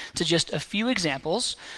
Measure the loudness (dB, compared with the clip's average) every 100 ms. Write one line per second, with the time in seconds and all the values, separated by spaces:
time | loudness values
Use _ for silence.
0 | -6 -2 4 4 2 -2 -2 0 2 2
1 | 2 0 0 0 0 -4 -10